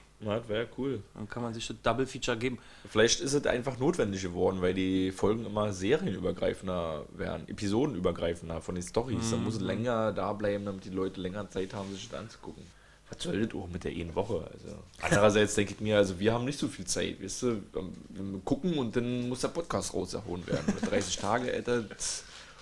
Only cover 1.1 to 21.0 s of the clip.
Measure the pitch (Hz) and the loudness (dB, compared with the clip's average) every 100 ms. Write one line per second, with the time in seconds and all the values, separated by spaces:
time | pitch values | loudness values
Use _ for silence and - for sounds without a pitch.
1.1 | - 104 120 120 113 - 110 120 117 131 | -12 -8 -6 -6 -6 -8 -2 0 2 0
2.1 | 127 - 117 123 120 - - - 107 117 | 0 0 0 0 -4 -12 -20 0 6 8
3.1 | - 135 143 - 123 135 120 143 175 110 | 6 4 2 4 2 0 2 2 4 2
4.1 | 95 92 87 92 92 90 95 92 92 92 | 0 -2 2 2 4 2 4 4 4 2
5.1 | 95 101 113 107 104 104 92 98 156 185 | 4 2 2 0 0 0 0 2 2 2
6.1 | 92 90 90 92 - 95 90 82 76 - | 0 -2 2 0 0 -2 -2 -2 -4 -8
7.1 | 90 90 85 - 98 101 107 151 92 92 | -6 -4 -4 -6 -4 2 2 2 2 0
8.1 | 85 85 85 82 82 - 90 87 110 127 | 2 -2 -2 -4 -6 -4 -6 -2 -2 0
9.1 | 113 113 113 104 104 92 101 120 113 110 | -2 0 0 0 -2 -2 0 0 2 2
10.1 | 98 95 104 104 104 101 95 98 95 95 | 0 -2 0 0 0 -2 -6 -4 -2 -2
11.1 | 95 92 101 98 95 95 104 98 95 - | -2 -4 -4 -6 -4 -4 -4 -6 -8 -8
12.1 | 71 110 - - - 85 - - - - | -10 -10 -12 -14 -14 -18 -20 -20 -20 -16
13.1 | - - 98 110 85 87 85 73 85 85 | -8 -2 0 0 -2 -6 -4 -4 -4 -2
14.1 | 85 101 87 80 - - 80 - - 80 | -2 0 -2 -4 -12 -14 -14 -14 -4 2
15.1 | 101 107 104 104 - 101 101 107 104 98 | 8 8 8 4 4 0 0 4 6 6
16.1 | 90 104 120 123 143 110 - 92 92 90 | 4 2 2 0 -2 -4 -4 -4 0 -2
17.1 | 85 95 - 123 110 - - 90 - - | -4 -8 -2 0 0 -4 -6 -6 -10 -12
18.1 | - 98 98 - - 185 151 117 120 120 | -8 -6 -4 -2 0 2 0 0 0 0
19.1 | 123 123 127 131 - - 101 90 - 90 | -2 -2 -2 -2 -2 -2 -2 -2 -4 -4
20.1 | - 104 90 85 - - - 220 - | -6 -6 -6 -2 0 0 -2 0 0